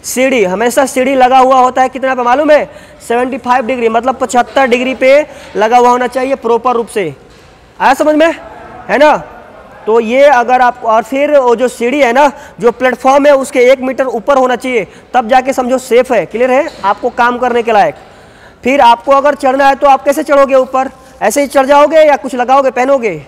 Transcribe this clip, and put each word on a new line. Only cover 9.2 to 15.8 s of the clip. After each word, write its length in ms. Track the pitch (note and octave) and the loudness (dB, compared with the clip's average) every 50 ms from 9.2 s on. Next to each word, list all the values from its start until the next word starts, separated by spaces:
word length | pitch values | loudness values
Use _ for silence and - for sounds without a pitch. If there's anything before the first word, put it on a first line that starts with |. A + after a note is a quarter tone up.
| - - - - - - - - - - - - - | -4 -14 -20 -20 -20 -20 -20 -20 -20 -20 -20 -12 -4
तो 120 | G#3 A3 A#3 | 0 0 0
ये 220 | A#3 G#3+ B3 C4+ C#4+ | 0 0 2 4 4
अगर 360 | D4 C4+ B3 A#3+ A3+ B3+ B3+ | 4 4 2 2 0 0 2
आप, 240 | B3+ A#3+ A#3+ - - | 2 0 -2 -2 -2
और 180 | A3+ A3 A3+ | 0 0 0
फिर 340 | A3+ - C4+ C4+ C#4+ D4 D4 | -2 -2 -4 -2 0 2 2
वो 180 | C#4+ B3+ A#3+ A#3 | 2 2 2 0
जो 120 | G#3 B3+ A#3+ | 0 -2 -4
सीढ़ी 320 | A#3+ - A#3 A#3+ C4+ D4 | -4 -4 -4 -2 0 0
है 120 | C4+ A#3 | 0 2
ना, 180 | A#3 C4 D4 C#4 - - - - - - | 2 2 2 2 0 -4 -20 -20 -14 -2
जो 100 | F#3 A#3+ | -2 -2
platform 540 | - - B3 B3+ A#3+ - - C4 C4+ D4 C#4 | -2 0 -2 -2 -2 0 0 2 2 4 4
है 60 | D4 C#4+ | 4 2
उसके 260 | C4+ C4 C4 - C4 | 2 0 -2 0 0
एक 180 | A#3+ B3 C4+ B3+ | 2 2 2 0
मीटर 260 | B3 C4 B3+ - C4 C4 | -2 -8 -4 -4 -4 -4
ऊपर 280 | A#3 A#3 - - C#4+ | -4 -6 -2 0 0
होना 200 | C4 C4 B3 B3 | 0 0 0 -2
चाहिए, 300 | A#3+ - B3+ B3+ A3+ F3+ - - - - - - | -4 -6 -4 -4 -4 -6 -6 -14 -20 -20 -4 -4
तब 140 | B3 A#3+ G#3+ | -4 0 2
जाके 240 | C4 B3+ B3 C4+ | 0 0 0 0
समझो 260 | B3+ - B3+ A#3+ C4 | -4 -4 -2 -2 -4
safe 340 | B3+ | -4